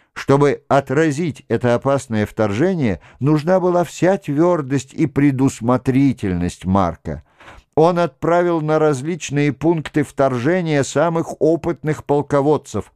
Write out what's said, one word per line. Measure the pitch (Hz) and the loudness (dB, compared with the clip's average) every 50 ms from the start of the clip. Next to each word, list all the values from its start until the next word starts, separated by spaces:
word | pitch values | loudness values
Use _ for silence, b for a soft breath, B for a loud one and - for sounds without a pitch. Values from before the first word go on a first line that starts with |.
| _ _ | _ _
Чтобы | - - - - 139 143 147 139 120 - _ | -18 -10 0 2 2 4 4 2 0 -2 _
отразить | - 131 139 139 - 131 151 165 156 135 147 180 127 - - - | 0 0 0 0 0 0 0 0 0 0 -2 -4 -6 -6 -8 -6
это | - 117 113 123 120 120 | -4 -4 0 0 0 0
опасное | 117 - 135 139 135 - - 113 107 104 | 0 0 0 -2 -2 -2 -4 -2 -2 -2
вторжение, | - - - 107 104 98 113 160 190 190 165 131 107 87 b b b b b | -2 -2 -2 -2 0 0 0 0 0 0 0 -2 -2 -2 b b b b b
нужна | 123 143 156 151 139 175 190 190 | 0 2 2 2 2 0 0 2
была | 175 180 175 175 165 | 2 0 0 0 -2
вся | - - - 160 180 202 | -2 -4 -2 0 0 0
твердость | 190 - 151 139 147 170 180 175 156 139 127 139 131 131 - - | 0 -2 -4 0 2 2 2 2 0 -2 -2 -4 -4 -4 -6 -4
и | - 156 | -4 -4
предусмотрительность | - - 139 143 143 135 123 135 131 - - 110 120 127 123 - 135 123 135 143 135 - - 104 95 90 87 87 90 - - - | -2 0 2 2 2 2 2 0 0 0 -2 -2 0 0 0 0 0 2 2 2 2 0 -2 -4 -4 -2 -2 -2 -4 -6 -6 -4
Марка. | 90 95 98 92 85 80 - - 73 - - B B B B B B B B B B - 147 | 0 2 2 2 0 -2 -6 -12 -12 -12 -12 B B B B B B B B B B 2 2
Он | 160 175 180 175 | 4 4 4 2
отправил | 175 165 _ - - 160 170 175 180 175 170 160 | -2 -2 _ -4 -2 0 2 2 2 2 0 -2
на | 151 156 156 156 | 0 0 0 2
различные | 156 151 143 127 139 160 180 151 - - 135 147 147 147 | 2 2 0 -2 -4 -8 -8 -8 -8 -6 -2 0 0 0
пункты | 131 - 143 165 175 156 139 - - 151 | -2 -2 -2 -2 -2 -2 -4 -4 -2 -2
вторжения | 135 - - - 139 135 127 120 117 151 180 185 170 160 151 143 | -4 -2 0 0 0 0 0 0 0 0 0 0 -2 0 0 0
самых | 127 - - 139 160 170 165 165 160 - - - | 0 0 0 0 0 0 0 -2 -4 -6 -4 0
опытных | 139 156 170 160 - 170 165 - - 156 151 - | 0 0 0 0 -2 -6 -6 -6 -4 -6 -6 -6
полководцев, | - - 143 147 139 - 147 143 139 151 151 131 - - - 101 - - _ | -4 -2 -2 -2 0 0 0 0 2 2 0 0 -2 -6 -8 -8 -8 -10 _